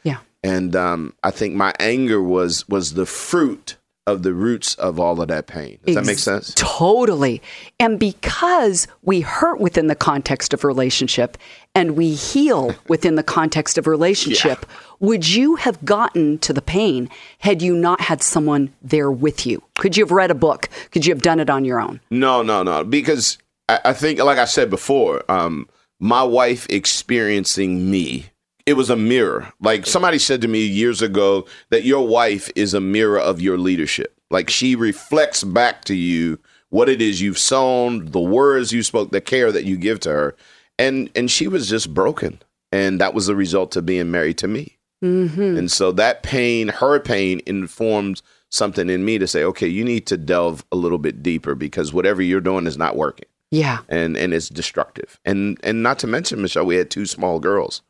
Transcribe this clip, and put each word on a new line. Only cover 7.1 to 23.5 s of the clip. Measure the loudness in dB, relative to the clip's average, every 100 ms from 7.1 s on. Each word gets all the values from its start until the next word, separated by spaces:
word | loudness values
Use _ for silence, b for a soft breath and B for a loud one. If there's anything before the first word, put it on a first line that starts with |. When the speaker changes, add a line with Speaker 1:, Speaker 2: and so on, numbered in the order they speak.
| 2 0 -2 B B B 0
Speaker 1:
And | 0 2
because | 0 0 -6 -2 2 4 2 0 -4 b
we | 0 0
hurt | 0 0 0 2
within | 0 2 2
the | 2
context | 0 0 -2 -4 -2
of | -2 0
relationship | 2 0 0 0 0 0 -4 B B B
and | 0 2 2
we | 0
heal | 0 -2 2 4 4 0 -4
Speaker 2:
<laughs> | -2
Speaker 1:
within | 0 2 0
the |
context | 0 0 0 0 -2 0
of | 0
relationship, | 2 2 2 0 0 0 -2 -6
Speaker 2:
Yeah. | B B B
Speaker 1:
would | 0 2 2
you | 2 2 2
have | 0 -2 0
gotten | 2 2 2 2 0
to | -2
the | -2
pain | -2 0 2 0 -2 B B B
had | 0 2
you | 2 2
not | 2 2
had | 0 -2
someone | 0 0 2 2 0 -4
there | -2 0 2
with | 2 0 0 -4
you? | -4 -6 -2
Could | 0 2
you |
have | 4
read | 4 2
a | 2
book? | 2 0 -4 B B
Could | 0 0
you |
have | 2
done | 2 2
it | 2
on | 0
your | 0 -2
own? | -4 -8 -4
Speaker 2:
No, | 0 2 2
no, | 2 2
no. | 2 0
Because | 0 0 2 0 0 -4 _